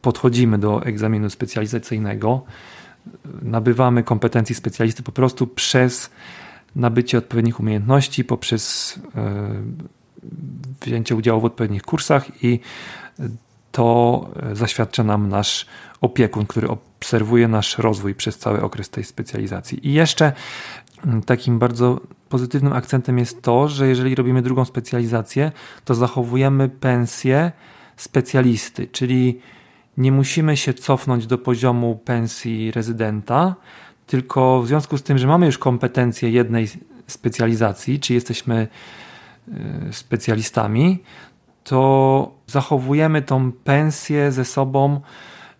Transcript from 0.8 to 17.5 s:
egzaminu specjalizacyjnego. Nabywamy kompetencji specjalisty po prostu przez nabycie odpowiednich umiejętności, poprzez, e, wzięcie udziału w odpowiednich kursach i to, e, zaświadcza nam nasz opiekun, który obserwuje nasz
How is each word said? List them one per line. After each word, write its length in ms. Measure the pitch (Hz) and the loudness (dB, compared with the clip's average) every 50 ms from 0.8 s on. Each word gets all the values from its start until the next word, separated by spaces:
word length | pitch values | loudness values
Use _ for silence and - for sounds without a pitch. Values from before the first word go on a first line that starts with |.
| - | -2
egzaminu 460 | 127 107 104 107 110 110 104 107 101 | -4 -4 -2 -2 0 0 0 -2 -4
specjalizacyjnego. 1120 | - - 117 - - 110 107 107 120 113 - - 117 107 110 101 104 104 107 110 127 131 135 - - - - - - - - - - _ - - - - - 143 - - - | -4 -6 -8 -6 -4 -4 -4 -4 -4 -6 -6 -6 -6 -4 -4 -4 -4 -2 0 0 0 0 -2 -8 -18 -20 -20 -20 -20 -20 -20 -20 -20 _ -20 -20 -20 -20 -20 -18 -14 -10 -6
Nabywamy 600 | 113 113 117 110 123 117 120 131 127 120 120 117 | -4 -2 0 2 2 2 4 4 4 4 2 2
kompetencji 520 | - 117 104 - 113 - 120 113 - 117 | 0 0 0 0 0 2 0 0 0 -2
specjalisty 480 | - - 113 - - 117 113 110 - 123 | -6 -6 -6 -4 -2 -2 -2 -2 -4 -8
po 100 | - - | -8 -2
prostu 340 | - 131 127 123 - 131 | 2 2 2 2 0 -4
przez 640 | 123 - - - - - 127 127 127 127 - - - _ - - - - - - - - - _ _ - | -4 -2 -4 -4 0 2 4 4 4 2 -2 -8 -8 _ -20 -20 -20 -20 -20 -20 -20 -20 -20 _ _ -4
nabycie 420 | - 120 120 113 123 123 - - 120 | 0 0 2 2 2 0 2 2 0
odpowiednich 420 | 113 - 120 117 117 117 117 - | 0 0 -2 0 0 0 0 -2
umiejętności, 640 | 110 110 107 104 104 120 131 143 135 - - - 123 | -2 -2 -2 0 2 2 4 4 2 2 -2 -4 -2
poprzez, 680 | - 120 - - - 117 107 - - - - - - - - 285 302 - | -2 -2 -4 -2 -2 -2 -2 -2 -4 -4 -4 -6 -6 -8 -10 -14 -12 -8
e, 480 | 113 110 101 101 101 104 104 107 101 104 113 120 - - - _ _ _ _ _ - - - - - - 139 - - - 131 135 - | -6 -4 -4 -4 -4 -6 -6 -6 -8 -8 -8 -10 -12 -14 -18 _ _ _ _ _ -20 -20 -18 -16 -14 -14 -14 -14 -14 -14 -14 -14 -12
wzięcie 360 | - 123 120 117 113 - 120 | -8 -6 -4 -4 -2 -2 -2
udziału 240 | 110 113 117 113 113 | 0 2 2 2 2
w 40 | 117 | 2
odpowiednich 380 | 113 - - 113 104 101 101 - | 0 -2 -2 -4 -2 -4 -4 -6
kursach 600 | - 170 160 - - 151 135 135 - - - - | -4 -4 -4 0 2 2 2 0 -2 -8 -4 0
i 160 | 127 120 113 - - - - - - - - - - _ - 139 113 110 - _ _ _ _ _ _ - | 0 0 0 -2 -8 -18 -18 -18 -18 -18 -18 -20 -18 _ -12 -10 -10 -10 -12 _ _ _ _ _ _ -2
to, 540 | - 117 117 117 120 120 120 123 - - - - - - | 2 4 4 4 4 4 4 2 0 -2 -6 -12 -10 -8
e, 140 | 117 104 | -6 -4
zaświadcza 480 | 104 117 - - - 113 - - - 113 | -4 -4 -2 -2 -2 -4 -2 0 0 0
nam 240 | 107 104 104 104 98 | 2 2 0 0 0
nasz 380 | 98 101 104 - - - - - - - - - - - | 0 0 -2 -2 -4 -6 -8 -10 -16 -20 -20 -20 -8 -2
opiekun, 460 | - 120 - - 117 104 - 107 107 | -2 0 2 4 2 2 2 -2 -4
który 220 | - - 117 107 - | -4 -2 -4 -2 -2
obserwuje 800 | 110 101 _ _ _ - - - 120 113 107 107 120 120 117 | -4 -6 _ _ _ -14 -8 -2 0 0 0 4 4 4 4
nasz 300 | 113 | 4